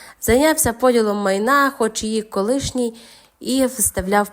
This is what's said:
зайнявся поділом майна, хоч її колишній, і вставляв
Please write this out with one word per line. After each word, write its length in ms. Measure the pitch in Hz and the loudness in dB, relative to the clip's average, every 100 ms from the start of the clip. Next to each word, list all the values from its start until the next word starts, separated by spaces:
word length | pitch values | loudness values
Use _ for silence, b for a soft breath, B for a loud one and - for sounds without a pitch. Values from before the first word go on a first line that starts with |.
| B B | B B
зайнявся 520 | - 233 311 311 254 | 0 2 4 2 -2
поділом 440 | 233 254 240 214 208 | 0 2 2 2 0
майна, 540 | 202 196 220 285 277 | 0 0 2 2 2
хоч 320 | 277 220 220 | 0 -4 -4
її 200 | 220 220 | -4 -4
колишній, 760 | 208 - 196 269 269 254 240 233 B B B _ | -4 -4 -2 -2 -4 -4 -4 -6 B B B _
і 260 | - 262 254 | -4 0 0
вставляв 640 | 254 - - 185 202 208 | 0 -4 -4 0 0 0